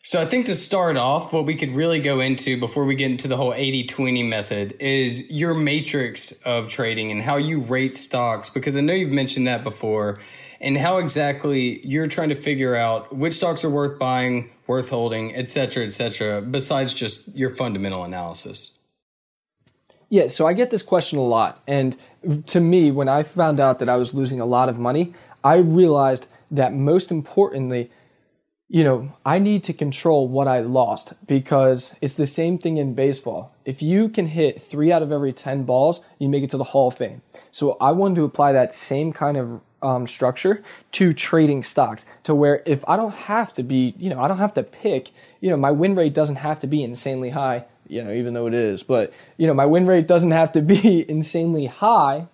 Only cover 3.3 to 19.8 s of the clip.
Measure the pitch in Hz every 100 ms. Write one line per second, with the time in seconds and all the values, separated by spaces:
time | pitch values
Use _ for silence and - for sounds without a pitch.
3.3 | 131 127 117 139 131 123 - 131 123 117
4.3 | 110 101 104 101 - 139 135 127 117 -
5.3 | 151 170 160 147 151 151 143 123 107 -
6.3 | - 127 120 110 - 117 113 107 107 120
7.3 | 143 151 160 117 127 131 131 - 127 120
8.3 | 110 - 135 147 139 147 190 180 139 127
9.3 | 131 127 117 110 104 113 107 104 101 -
10.3 | - - - 139 135 165 185 165 147 143
11.3 | 139 151 139 123 110 135 143 160 160 156
12.3 | 143 151 135 131 120 117 113 - 135 156
13.3 | 160 180 160 165 143 143 143 127 127 127
14.3 | 123 120 _ - 127 123 123 117 110 110
15.3 | 110 127 147 127 127 110 101 120 - 107
16.3 | 104 107 135 - 143 131 - 113 - -
17.3 | 139 131 - 127 101 98 92 87 90 85
18.3 | 85 104 101 - _ _ _ _ _ _
19.3 | _ _ _ _ _